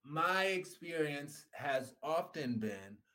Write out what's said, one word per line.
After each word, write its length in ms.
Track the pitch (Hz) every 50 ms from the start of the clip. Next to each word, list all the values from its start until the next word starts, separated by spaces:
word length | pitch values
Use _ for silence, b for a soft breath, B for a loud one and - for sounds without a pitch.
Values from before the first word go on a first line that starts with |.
| _
My 400 | 143 147 160 165 175 185 190 190
experience 1000 | 196 190 180 180 - - - 165 170 170 160 151 147 143 143 147 151 - - - _
has 420 | - - 131 143 135 135 127 120 - _
often 560 | - 147 160 170 170 - - 160 139 123 120 110
been 400 | 110 107 98 95 95 98 104 107 _ _